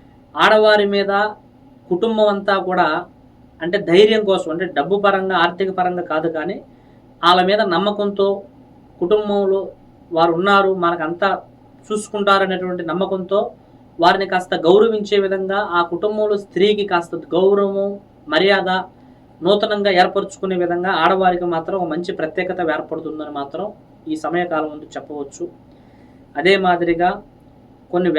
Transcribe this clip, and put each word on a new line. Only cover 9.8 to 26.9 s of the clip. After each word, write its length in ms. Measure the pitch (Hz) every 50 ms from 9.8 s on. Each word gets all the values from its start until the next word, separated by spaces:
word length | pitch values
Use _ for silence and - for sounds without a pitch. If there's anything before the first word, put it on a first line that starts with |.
| - - - _ - -
వారు 220 | 170 160 170 170 165 170
ఉన్నారు, 320 | 190 202 202 196 196 190 190 180 170
మనకంతా 440 | 170 175 165 156 160 175 - 202 190 180 - - - - _ - - - - -
చూసుకుంటారనేటువంటి 960 | - 214 214 - - - 202 202 202 196 190 190 185 190 180 185 180 180 175 170 160
నమ్మకంతో 480 | 160 185 190 185 190 185 180 - 196 208 233 - - - - - - - - - - -
వారిని 300 | 165 180 202 190 196 185
కాస్త 220 | 190 180 180 - 180 160 160 170
గౌరవించే 500 | 190 214 226 226 214 208 202 - 208 202 196
విధంగా, 320 | 185 196 190 190 185 196 202 208 185 175
ఆ 60 | 175 170 -
కుటుంబంలో 460 | 175 170 208 214 214 214 214 208 208 202 -
స్త్రీకి 400 | - - 175 196 214 208 202 196 -
కాస్త 280 | 180 170 170 - 170 160 - - 156
గౌరవము, 500 | 175 190 196 202 202 202 196 196 196 196 202 202 - - - _ - - -
మర్యాద 380 | 151 165 185 202 196 190 170 185 185 185 180 - - - - - - - - - - -
నూతనంగా 520 | 151 185 208 208 214 208 208 202 202 202 185 175
ఏర్పరచుకునే 580 | 185 185 190 196 190 190 - - 196 185 185 175 175
విధంగా 260 | 170 175 175 175 196 185 160 165
ఆడవారికి 420 | 180 190 185 185 180 180 175 175 175 165
మాత్రం 240 | 165 160 185 196 190
ఒక 60 | 175 160 151
మంచి 160 | 175 180 190 175 -
ప్రత్యేకత 380 | 160 156 - 185 180 185 175 180 170 160 151 160
ఏర్పడుతుందని 540 | 160 - 160 160 160 151 156 156 151 147 143 143
మాత్రం 260 | 139 139 - 170 196 214 208 - - - - - - 156
ఈ 80 | 156 156 -
సమయకాలం 440 | 147 170 175 175 175 160 156 156 156 151
ముందు 180 | 151 156 - -
చెప్పవచ్చు. 480 | 147 - - 147 147 139 139 - - 170 165 - - - - - - - - - - - - - - - - - -
అదే 160 | 160 190 196 190 185
మాదిరిగా 460 | 180 175 170 175 170